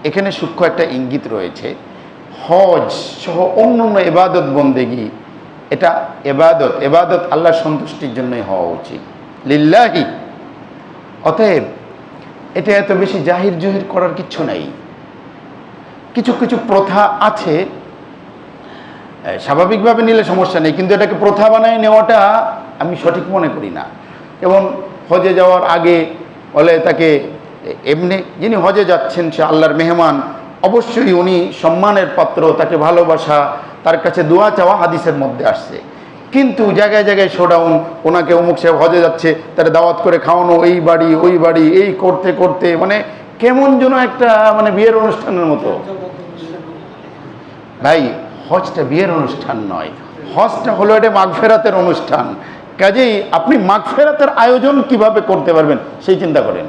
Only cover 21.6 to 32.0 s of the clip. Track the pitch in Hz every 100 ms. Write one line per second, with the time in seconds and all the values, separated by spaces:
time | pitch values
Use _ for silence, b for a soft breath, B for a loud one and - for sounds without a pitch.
21.6 | 226 226 220 220 220 226 196 220 226 -
22.6 | - - 170 175 170 175 165 190 160 -
23.6 | 101 80 65 - B B B - 190 294
24.6 | 190 - - - - 180 185 185 185 180
25.6 | 170 170 165 170 160 - - - - 147
26.6 | 165 165 165 160 160 147 - - - -
27.6 | - - - 151 175 190 - - 202 214
28.6 | 175 196 180 170 - 175 165 156 156 156
29.6 | 160 147 165 170 165 143 131 - - -
30.6 | 190 233 226 - - 175 180 180 175 -
31.6 | 165 170 202 202